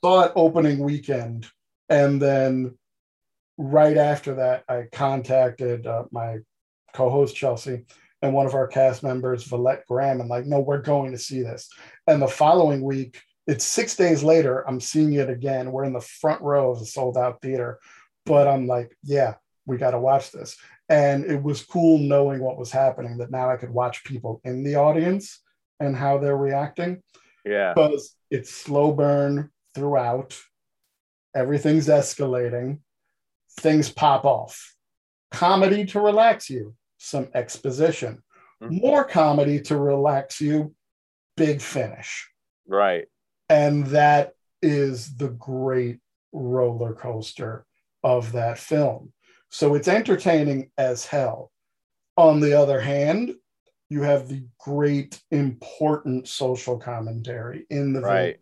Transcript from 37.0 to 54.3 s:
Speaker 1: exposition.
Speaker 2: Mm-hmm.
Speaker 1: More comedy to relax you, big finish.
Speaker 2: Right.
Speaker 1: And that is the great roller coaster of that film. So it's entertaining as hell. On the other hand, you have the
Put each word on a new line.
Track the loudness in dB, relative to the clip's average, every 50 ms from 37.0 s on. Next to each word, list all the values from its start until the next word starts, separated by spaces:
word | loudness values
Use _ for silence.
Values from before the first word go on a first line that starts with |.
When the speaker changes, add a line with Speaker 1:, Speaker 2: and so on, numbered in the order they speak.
| -18 -8 -6 -6 -8 -4 _
Speaker 1:
exposition. | -6 -6 -6 -10 -8 _ -8 -2 0 0 0 0 0 -6 -8 -10 -12 _ _ _ _ _ _ _ _ -10
Speaker 2:
Mm-hmm. | -6 -6
Speaker 1:
More | 0 2 4 4 4 2
comedy | 2 4 4 4 4 4 4 2 2 0 -2 -2
to | -2 -2
relax | 0 0 0 2 2 2 2 2 0 -4 -6 -8 -6
you, | -4 0 0 0 -2 -4 _ _ _ _ _ _ _ _ _ _ _ _ _
big | 0 0 0 0 -2
finish. | -4 -8 -6 -6 -6 -6 -8 -14 -16 -14 -14 -14 -16 _ _ _ _ _ _ _ _
Speaker 2:
Right. | _ 0 2 2 2 0 -2 -4 _ _ _ _ _ _ _ _ _
Speaker 1:
And | 4 4 4 4 2 0 0 0
that | 2 4 6 6 6 4 2 0 -6 _ _ _ _ _ 0
is | 0 2 2 0 0 -2 -6 -10 -14 -10
the | -8 -8 -8
great | -8 -10 -12 -10 -8 -4 -4 -2 -2 -2 -2 -4 -6 -10 _ _ _ _ _ _ -12
roller | -8 -6 -4 0 0 0 0 0 -2 -6 -6 -8
coaster | -10 -10 -10 -8 -8 -10 -12 -12 -12 -12 -12 -12 -12 -16 _ _ _ _ _ _ _ 0
of | 2 2 2 0 -2 -4
that | -4 -4 -4 -4 -6
film. | -6 -2 0 0 0 0 -2 -4 -12 -20 _ _ _ _ _ _ _ _
So | -4 0 2 2 2
it's | 2 2 2
entertaining | 2 2 2 2 0 0 2 2 2 2 2 0 -2 -4 -6 _ _
as | -2 -2 -2 -2 -4 -8
hell. | -6 -4 -2 -2 -2 -4 -6 -12 -18 _ _ _ _ _ _ _ _ _ _ _ _ _
On | 6 6 8 8 6
the | 4 4 6
other | 6 4 4 2 0
hand, | -2 -2 -2 0 0 0 0 -2 -2 -6 -8 -14 _ _ _ _ _ _ _ _ _ _
you | -4 -2 0
have | 2 2 0 0
the | -4